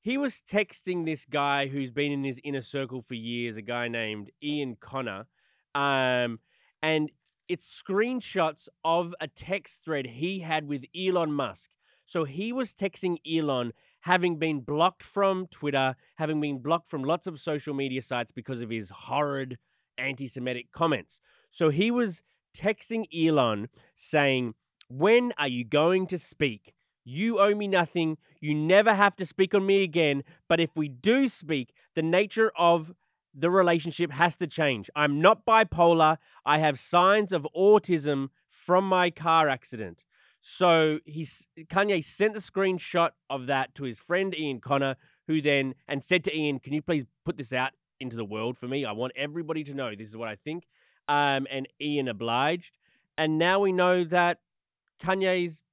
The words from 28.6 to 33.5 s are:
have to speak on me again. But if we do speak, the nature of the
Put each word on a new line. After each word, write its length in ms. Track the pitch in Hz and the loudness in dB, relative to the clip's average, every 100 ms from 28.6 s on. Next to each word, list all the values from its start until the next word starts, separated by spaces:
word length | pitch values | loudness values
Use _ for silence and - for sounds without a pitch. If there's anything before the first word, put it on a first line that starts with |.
| 156 190 214 | 4 6 6
have 200 | 202 202 - | 4 2 0
to 100 | 180 | -12
speak 280 | - 190 | 0 2
on 100 | 202 190 | 2 2
me 160 | 196 | 2
again. 400 | 190 160 156 139 135 - _ | 2 0 0 0 -6 -18 _
But 120 | 165 | 2
if 100 | 165 - | 2 -2
we 120 | 151 | -6
do 400 | 127 180 254 269 | -2 2 2 2
speak, 440 | - 151 156 123 _ _ | -2 -4 -4 -4 _ _
the 80 | - | -4
nature 480 | 160 180 202 220 220 - | 2 2 2 0 0 4
of 360 | 170 170 160 180 _ _ _ | 4 4 0 -18 _ _ _
the 180 | 143 165 | -2 2